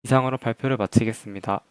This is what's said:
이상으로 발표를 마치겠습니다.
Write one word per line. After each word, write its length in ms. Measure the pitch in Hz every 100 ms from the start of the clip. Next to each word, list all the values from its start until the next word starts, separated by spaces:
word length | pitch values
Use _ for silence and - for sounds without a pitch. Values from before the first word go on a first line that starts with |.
이상으로 340 | - 131 131 131
발표를 400 | 117 113 135 123
마치겠습니다. 800 | 98 113 113 110 107 98 - 101 _